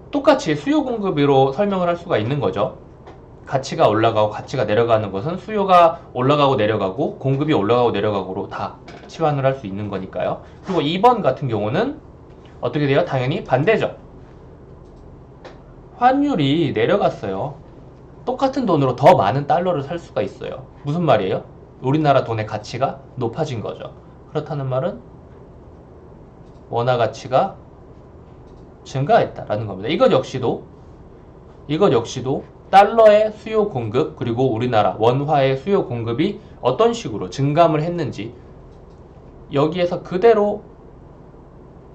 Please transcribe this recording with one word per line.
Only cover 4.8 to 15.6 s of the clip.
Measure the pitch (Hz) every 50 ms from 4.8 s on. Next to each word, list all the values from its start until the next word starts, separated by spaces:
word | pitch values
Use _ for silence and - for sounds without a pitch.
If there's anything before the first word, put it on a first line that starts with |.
| 117 113 117 110 107 95 92
것은 | 98 101 156 180 185
수요가 | - - 220 208 196 190 185 175 170 165 165 - - - -
올라가고 | - - 135 147 151 143 135 127
내려가고 | 110 107 107 110 101 101 95 92 127 156 202 - -
공급이 | - 135 139 135 151 156 143
올라가고 | 104 98 104 120 123 123 113 98
내려가고로 | 101 104 107 104 101 95 90 92 101 - -
다 | - - 104 92 - - - - - - -
치환을 | - - - 160 151 147 139 131
할 | 135 135
수 | 135 -
있는 | 98 95 101 107 101
거니까요. | 98 95 95 92 - 92 92 98 - - - - - - -
그리고 | - 185 165
이 | 135 143 - 185
번 | 196 247 247 220 165
같은 | 135 131 - 147 127
경우는 | 113 101 104 107 127 175 233 277 302 - - - - - - - - - - - - -
어떻게 | - 123 120 151 147
돼요? | 135 139 156 175
당연히 | - 143 131 123 131 165 - -
반대죠. | - 139 127 151 196 226 175 123 - - - - - - - - - - - - - - - - - - - - - - - - - - - - - - - - - - -